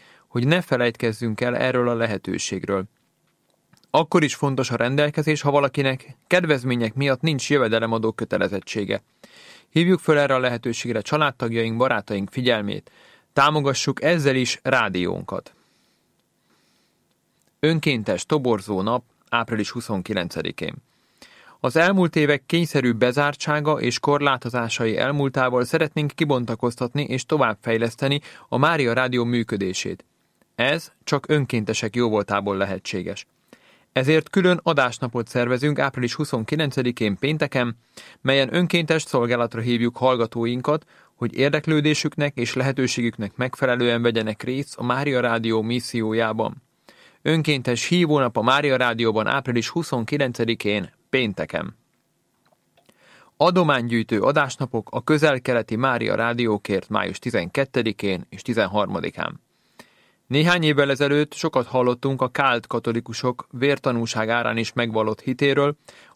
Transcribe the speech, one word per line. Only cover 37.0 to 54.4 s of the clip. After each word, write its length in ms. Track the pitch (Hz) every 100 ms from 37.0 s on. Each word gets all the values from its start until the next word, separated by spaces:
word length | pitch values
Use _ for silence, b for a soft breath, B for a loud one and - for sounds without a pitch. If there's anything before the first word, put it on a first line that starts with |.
| 110 98
pénteken, 600 | 139 156 147 131 120 113 B B B B
melyen 340 | 131 139 131
önkéntes 480 | 175 180 175 160 160
szolgálatra 580 | - 131 120 120 117 117
hívjuk 360 | 120 120 120 -
hallgatóinkat, 880 | 127 123 113 120 117 123 147 156 _ b b
hogy 200 | _ 120
érdeklődésüknek 1000 | - 143 151 160 151 147 147 151 - 143 131
és 180 | -
lehetőségüknek 840 | 131 135 135 127 - 117 - 107 -
megfelelően 680 | 127 - 131 123 120 117
vegyenek 400 | 120 113 110 107
részt 340 | 123 131 143 -
a 60 |
Mária 380 | 123 127 143 127
Rádió 420 | 120 117 113 110
missziójában. 1000 | 110 123 - 120 110 110 110 110 107 - _ _ b b b b
Önkéntes 640 | 147 160 151 139 123 120 -
hívónap 500 | 175 165 147 123 117
a 60 |
Mária 340 | 117 139 147 127
Rádióban 500 | 123 117 113 107 107
április 420 | 135 131 120 113
huszonkilencedikén, 1200 | 170 - 131 110 147 131 123 117 113 104 104 85 _ _
pénteken. 640 | 131 110 92 78 80 80 - _ _ _ _ _ _ _ _ _ _ _ b b b b -
Adománygyűjtő 840 | 165 180 156 131 120 117 110 107
adásnapok 680 | 107 151